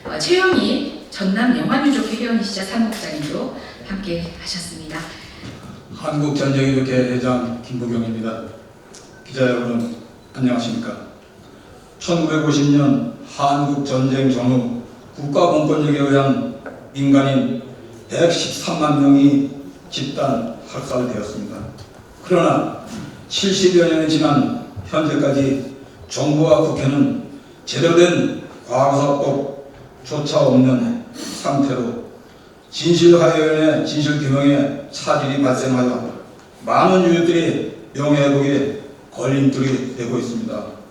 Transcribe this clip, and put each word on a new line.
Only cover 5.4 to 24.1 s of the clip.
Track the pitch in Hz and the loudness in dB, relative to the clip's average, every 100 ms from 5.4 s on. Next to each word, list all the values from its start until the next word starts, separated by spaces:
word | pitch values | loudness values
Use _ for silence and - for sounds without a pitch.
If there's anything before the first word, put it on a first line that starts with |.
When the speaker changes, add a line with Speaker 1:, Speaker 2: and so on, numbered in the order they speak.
| - - - - - - | -18 -16 -18 -18 -18 -10
Speaker 2:
한국전쟁유족회 | - 147 147 139 135 135 135 131 131 127 123 | -6 -2 -2 0 0 2 2 2 0 0 0
회장 | 123 127 123 117 117 - | -2 -2 -2 -4 -8 -10
김부경입니다. | 120 117 117 113 110 110 113 - - - - - - - - - | -8 -4 -4 -4 -4 -6 -8 -12 -16 -20 -20 -20 -20 -20 -20 -14
기자 | 131 | -2
여러분, | 127 120 117 117 117 - - - - | 0 0 -2 -4 -4 -8 -16 -20 -20
안녕하십니까? | - 127 117 - 104 107 101 - - - - - - - - - - | -2 0 0 -2 -6 -8 -12 -16 -20 -20 -20 -20 -20 -20 -20 -20 -14
천구백오십 | - 170 160 156 151 143 143 143 | -2 0 2 0 2 2 4 4
년 | 139 117 - - - | 4 2 -2 -10 -16
한국전쟁 | - 143 143 139 139 139 127 135 135 135 | -2 0 2 0 -2 -2 0 0 2 2
전후 | 120 127 123 117 - - - - - | 2 2 2 0 -6 -10 -18 -20 -10
국가공권력에 | 143 156 180 156 151 156 147 139 | -2 2 4 4 2 2 2 2
의한 | 139 139 135 123 - - - - - | 4 4 4 0 -2 -8 -14 -18 -14
민간인 | 139 139 139 131 131 117 117 - - - - - | -2 4 4 4 2 0 -4 -8 -18 -20 -20 -8
백십삼만 | - 170 - - - - 165 151 143 | 2 2 2 -4 -6 -6 -2 0 4
명이 | 139 139 143 139 139 - - - - | 6 8 6 4 0 -6 -16 -20 -12
집단 | - 131 151 139 117 117 - - | -8 -6 -2 -2 -2 -4 -10 -14
학살되었습니다. | 131 - 127 123 104 101 - 104 98 - - - - - - - | -12 -6 -4 -4 -6 -8 -10 -10 -12 -14 -14 -20 -20 -20 -20 0
그러나 | 175 160 - - - - - - - - | 2 4 2 -2 -8 -14 -14 -14 -16 -8
칠십여 | - 196 185 185 175 165 | -4 -2 2 4 4 4
년이 | 160 | 2
지난 | 156 | 2